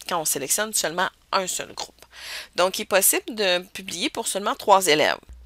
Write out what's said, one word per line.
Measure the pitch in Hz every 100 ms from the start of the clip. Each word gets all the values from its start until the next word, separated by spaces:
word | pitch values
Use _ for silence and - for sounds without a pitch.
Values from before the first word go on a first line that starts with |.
| -
quand | 180
on | 156
sélectionne | 147 151 - 214 208
seulement | 165 175 185 - -
un | 196 185
seul | - -
groupe. | - - _ - - - - - -
Donc, | 185 -
il |
est | 208
possible | 190 190 339 -
de | 214 190 180 180
publier | - 190 175 254
pour | - 226
seulement | 190 208
trois | 285 - 190 180
élèves. | 151 101 62 - -